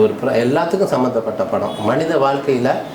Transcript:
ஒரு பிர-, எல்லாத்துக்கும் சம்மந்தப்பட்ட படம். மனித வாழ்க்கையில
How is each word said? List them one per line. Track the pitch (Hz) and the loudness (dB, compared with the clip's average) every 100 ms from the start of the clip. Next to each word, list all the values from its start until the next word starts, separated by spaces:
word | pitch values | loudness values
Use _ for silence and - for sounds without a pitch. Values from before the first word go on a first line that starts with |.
ஒரு | 107 107 | 2 2
பிர-, | 120 110 | -2 0
எல்லாத்துக்கும் | 120 151 165 190 196 | 2 0 0 0 0
சம்மந்தப்பட்ட | 131 127 113 110 - 98 | 0 0 0 -2 -2 -2
படம். | 101 95 98 107 | -2 -4 -4 -2
மனித | 135 160 160 139 | 0 0 2 2
வாழ்க்கையில | 143 143 127 123 160 - | 0 0 0 2 0 -4